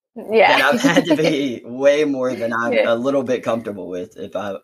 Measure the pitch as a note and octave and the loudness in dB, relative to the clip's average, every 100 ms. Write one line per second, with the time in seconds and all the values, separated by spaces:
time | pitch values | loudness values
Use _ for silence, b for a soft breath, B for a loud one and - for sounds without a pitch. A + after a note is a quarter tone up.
0 | _ A#3 F#3 A3 F#3 C#4+ C4+ A#3 C#4 - | _ -16 0 4 4 4 2 2 2 2
1 | - E3 D#3+ D3+ C#3 A2+ - B2 C#3 C#3+ | 2 2 2 0 -2 -6 -10 2 2 4
2 | D3+ C3+ B2+ A#2 A#2 A#2 A#2 A#2 A2+ A#2 | 2 0 -2 -2 -4 -2 0 0 2 0
3 | B2+ C#3 B2+ B2 B2+ A#2 A2 G2+ F2+ F#2 | 0 -2 0 -2 -2 -4 -6 -10 -10 -10
4 | F2+ - G2 F#2 F#2 F#2+ | -10 -12 -10 -8 -8 -10